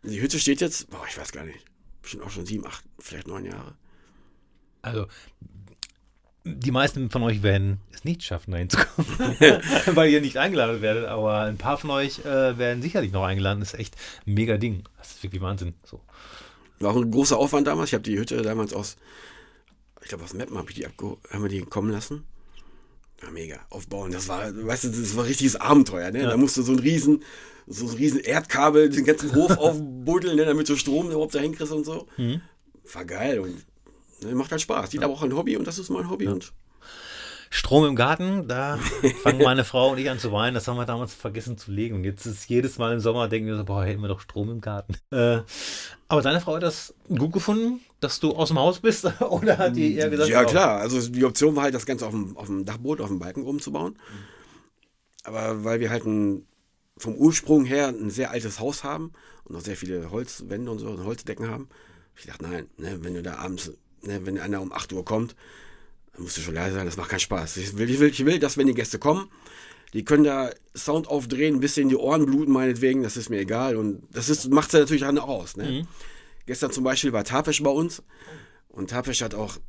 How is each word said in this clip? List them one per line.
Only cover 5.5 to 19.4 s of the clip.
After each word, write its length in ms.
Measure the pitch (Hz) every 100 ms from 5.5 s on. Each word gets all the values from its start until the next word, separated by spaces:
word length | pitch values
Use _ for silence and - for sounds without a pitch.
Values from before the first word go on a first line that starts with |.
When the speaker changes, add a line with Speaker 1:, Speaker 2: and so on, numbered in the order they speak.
| - 104 - - _ _ _ _ _
Speaker 2:
die 280 | 170 139 127
meisten 380 | 127 139 143 127
von 140 | 127
euch 180 | 117 107
werden 380 | 101 98 98 98 -
es 120 | -
nicht 200 | - 170
schaffen, 280 | - 87 -
da 60 | 87
hinzukommen, 500 | 92 - - - 151 -
Speaker 1:
<laughs> 180 | 254 -
Speaker 2:
<laughs> 480 | 151 - - 277 - 165
weil 160 | 160
ihr 100 | 147
nicht 160 | 143 127
eingeladen 440 | 165 180 117 117
werdet, 240 | 107 110 117
aber 340 | 110 107 107
ein 160 | 107 104
paar 200 | 123 143
von 120 | 151
euch, 280 | 139 139 - 147
äh, 320 | 135 131 120
werden 240 | 120 123
sicherlich 300 | 139 196 110
noch 120 | 95
eingeladen. 360 | 95 98 95 101
Das 120 | 104
ist 60 | -
echt 160 | 110 - - - -
ein 60 | 101
mega 220 | 113 107
Ding. 260 | 117 95 - _
Das 140 | -
ist 120 | -
wirklich 180 | 95 92
Wahnsinn. 320 | 92 95 87 85 -
So. 160 | - - - - - - - - _
Speaker 1:
War 120 | 101
auch 60 | 113
ein 80 | 117
großer 280 | 113 139 123
Aufwand 280 | 143 147 147
damals. 220 | 151 151
Ich 40 | 117
hab 80 |
die 140 | 104 101
Hütte 220 | 110 123
damals 300 | 107 110 104
aus, 240 | - 101 - - - - -